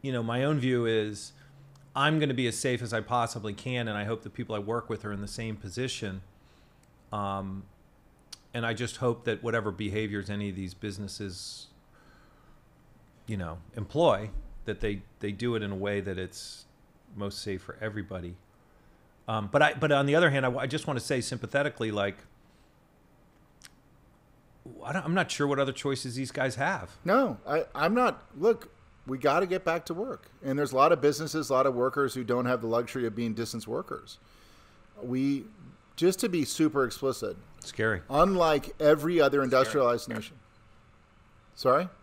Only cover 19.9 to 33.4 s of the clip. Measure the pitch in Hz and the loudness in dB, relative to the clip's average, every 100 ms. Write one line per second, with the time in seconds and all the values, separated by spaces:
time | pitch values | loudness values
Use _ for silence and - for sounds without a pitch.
19.9 | 143 139 151 175 135 127 123 127 147 - | 4 4 6 6 4 0 0 -2 -4 -4
20.9 | 131 - 135 117 127 - 139 147 - 110 | -4 -2 -2 -2 -6 -2 0 0 -2 -2
21.9 | 104 101 98 - _ _ _ _ _ _ | 0 0 -2 -16 _ _ _ _ _ _
22.9 | _ _ _ _ _ _ _ - _ _ | _ _ _ _ _ _ _ -20 _ _
23.9 | _ _ _ _ _ _ _ - - - | _ _ _ _ _ _ _ -20 -14 -6
24.9 | 170 151 185 175 - 143 139 135 131 139 | -4 0 0 0 0 0 2 0 0 -4
25.9 | 131 131 123 131 - 131 113 143 190 87 | -4 -4 -6 -6 -2 -2 0 -2 -2 -8
26.9 | - 170 220 254 - - 151 - 131 156 | -10 2 4 4 -2 -2 -2 -2 0 2
27.9 | 226 254 254 - 139 196 214 - - - | 4 2 0 -12 0 2 2 -2 -20 -20
28.9 | - - 131 143 151 185 185 - 165 - | -20 -10 0 4 4 2 0 0 -2 -4
29.9 | 170 247 - - - 135 135 143 131 147 | -6 -6 -8 -14 -10 -4 0 2 6 8
30.9 | 165 143 123 156 160 139 131 135 123 127 | 8 4 2 -2 -4 2 4 4 4 2
31.9 | 135 135 131 117 123 123 127 113 113 120 | 2 0 0 -2 0 2 0 2 0 0
32.9 | 135 117 104 117 107 | -2 -2 -2 -4 -2